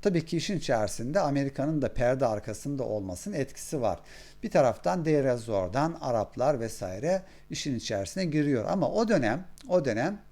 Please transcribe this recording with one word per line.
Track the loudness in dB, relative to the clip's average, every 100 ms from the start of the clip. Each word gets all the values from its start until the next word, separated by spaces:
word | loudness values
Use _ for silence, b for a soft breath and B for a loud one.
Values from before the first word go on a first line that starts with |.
Tabii | 2 2 0
ki | -2
işin | -2 -4
içerisinde | 0 2 2 -2 -2 0
Amerika'nın | 2 2 0 -2 0 0
da | 0
perde | 2 2 4 2
arkasında | 0 -4 -8 -6 -4
olmasının | -2 -4 -4 -8 -6 -4
etkisi | -4 -6 -6 -2
var. | 0 -2 B B B B
Bir | 0
taraftan | 4 4 4 0 0 2
Deir | 4 4
ez-Zor'dan | 0 0 0 0 0 0 -2
Araplar | -2 0 -2 0 0 2
vesaire | -2 -6 -8 -4 -2 -2 B B B
işin | -8 -4 -4
içerisine | -2 -4 -4 -2 0
giriyor. | 2 2 2 0
Ama | 0 2
o | 2 2
dönem, | 4 4 0 -6 -16 0
o | 2 2
dönem | 0 0 -4 -12